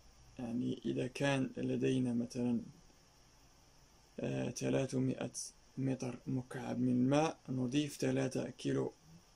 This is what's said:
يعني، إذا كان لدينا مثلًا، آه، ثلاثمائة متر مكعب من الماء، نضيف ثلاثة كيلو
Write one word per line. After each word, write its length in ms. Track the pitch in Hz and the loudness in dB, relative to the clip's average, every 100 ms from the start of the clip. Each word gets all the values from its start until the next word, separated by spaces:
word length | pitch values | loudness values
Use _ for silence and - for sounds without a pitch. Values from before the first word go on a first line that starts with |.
| - - - - | -20 -20 -18 -8
يعني، 420 | 117 120 127 127 135 | -4 -2 -2 -2 -2
إذا 220 | 131 127 | -2 -2
كان 420 | - 143 135 131 123 | 0 2 2 0 -2
لدينا 560 | 127 127 135 131 123 | -2 2 2 2 2
مثلًا، 480 | 120 120 123 123 117 - - - - - - - - - - - - - - - - | 0 -2 0 2 0 -2 -14 -20 -20 -20 -20 -20 -20 -20 -20 -20 -20 -20 -20 -18 -6
آه، 300 | 131 131 127 | -4 -2 -2
ثلاثمائة 840 | - 131 135 135 131 131 - 123 - - - - - | -2 0 0 0 0 0 0 -4 -6 -10 -14 -12 -4
متر 420 | 131 131 127 120 - | -2 -2 -4 -6 -4
مكعب 520 | 131 - 135 120 120 | -4 -4 -6 -4 0
من 120 | 127 | 2
الماء، 460 | 123 127 147 160 - - | 4 6 6 4 0 -4
نضيف 480 | 131 127 143 147 - | -2 0 2 0 0
ثلاثة 520 | 131 131 131 131 127 | 0 2 0 -2 -4
كيلو 440 | - 139 135 131 - - - - | -4 -2 0 -2 -6 -20 -20 -20